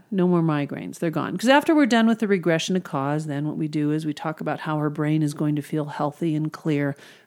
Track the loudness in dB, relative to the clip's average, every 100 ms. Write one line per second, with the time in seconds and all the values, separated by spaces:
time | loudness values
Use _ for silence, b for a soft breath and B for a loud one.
0 | -6 0 2 4 2 0 -2 -6 -10 -6
1 | -4 -2 -4 0 4 4 6 4 4 4
2 | 4 2 2 2 2 0 0 -2 -2 -4
3 | -2 -2 -2 -4 -4 -4 -4 -2 0 0
4 | -2 -6 -6 -6 -6 -6 -4 -2 -2 0
5 | 0 2 0 0 -2 -2 -2 -4 -4 -4
6 | -4 -2 -2 -2 -4 -4 -2 0 -2 -4
7 | B B